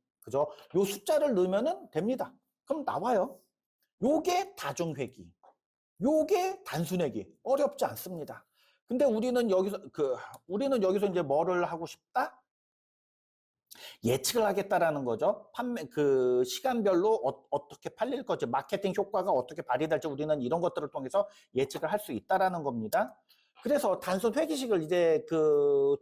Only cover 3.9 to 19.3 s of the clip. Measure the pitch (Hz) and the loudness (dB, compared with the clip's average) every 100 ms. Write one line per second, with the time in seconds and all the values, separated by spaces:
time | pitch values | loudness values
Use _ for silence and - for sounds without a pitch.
3.9 | - 220 311 359 359 381 - 143 143 170 | -2 0 2 2 0 -2 -8 -8 -4 -4
4.9 | 135 123 - 85 _ _ _ _ _ _ | -4 -8 -10 -20 _ _ _ _ _ _
5.9 | - 226 311 311 370 381 381 - - 165 | -2 2 2 2 2 0 -4 -6 -4 -2
6.9 | 180 151 107 92 _ - 277 285 - - | -2 -2 -4 -10 _ -2 0 0 0 -4
7.9 | 113 185 170 143 127 _ _ _ _ - | -4 -10 -10 -12 -14 _ _ _ _ -4
8.9 | 240 285 220 247 247 233 185 196 202 135 | 0 2 2 0 0 2 2 2 -4 -8
9.9 | - 139 117 - - - 202 277 254 185 | -2 -2 -2 -8 -16 -8 -4 0 2 2
10.9 | 196 196 180 147 143 170 180 175 165 165 | 2 0 0 0 0 2 0 -2 -4 -10
11.9 | - _ 254 269 - _ _ _ _ _ | -14 _ -4 -4 -8 _ _ _ _ _
12.9 | _ _ _ _ _ _ _ - - - | _ _ _ _ _ _ _ -20 -20 -20
13.9 | - 113 135 - 240 214 202 - 185 165 | -6 -2 0 0 0 0 0 0 2 2
14.9 | 147 123 110 160 208 - - 247 240 - | 0 -2 0 0 -2 -6 -8 -6 -6 -6
15.9 | - 143 135 127 123 127 - 262 240 202 | 0 4 4 4 4 2 0 -2 0 2
16.9 | 180 208 220 135 - - 139 - - - | 4 4 2 0 -6 -6 -6 -6 -14 -10
17.9 | - 240 277 - 170 120 131 - 202 190 | -4 -4 -4 -4 -4 -2 -4 -4 -4 -2
18.9 | 180 196 196 190 | -2 -2 -2 0